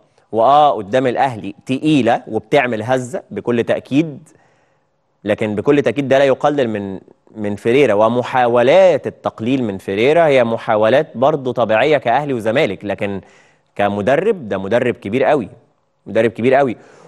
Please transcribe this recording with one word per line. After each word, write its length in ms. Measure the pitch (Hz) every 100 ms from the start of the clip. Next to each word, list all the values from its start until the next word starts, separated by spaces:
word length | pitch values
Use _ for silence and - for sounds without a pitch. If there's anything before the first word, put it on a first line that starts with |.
| _ _ _
وآه، 400 | 107 113 143 151
قدام 360 | 107 98 127 131
الأهلي 480 | 117 135 113 95 - -
تقيلة 580 | 131 156 151 113 131 -
وبتعمل 560 | 110 - 147 127 110
هزة 400 | 107 131 123 185 -
بكل 320 | 104 110 120
تأكيد، 680 | 113 117 - 139 160 131 - _ _ _ _ _ _ _ _ _
لكن 320 | 101 104 107 104
بكل 260 | 104 143
تأكيد 260 | 131 127 139
ده 100 | 135
لا 80 | 139
يقلل 440 | 123 147 147 120
من، 300 | 107 101 95 - _ _ 107
من 200 | 104 101
فيريرا. 380 | 117 127 135
ومحاولات 1120 | 101 110 120 120 131 120 120 120 175 190 147 -
التقليل 560 | - - - 113 135
من 140 | 117 95
فيريرا 480 | - 98 127 160 165
هي 180 | 135
محاولات 720 | 117 117 - 110 110 131 156 113
برضو 340 | 135 156 127
طبيعية 460 | 123 110 110 139 147
كأهلي 360 | 120 123 147
وزمالك، 520 | 127 107 120 147 92 101
لكن 360 | 95 101 98 - _ _ _ _ -
كمدرب 760 | 101 101 101 143 196 196 117
ده 80 | 98
مدرب 360 | 95 117 123
كبير 300 | 107 104 120
قوي، 260 | 92 147 90 - _ _ _ _ -
مدرب 240 | 104 117
كبير 260 | 104 117 127
قوي. 220 | 139 101 - -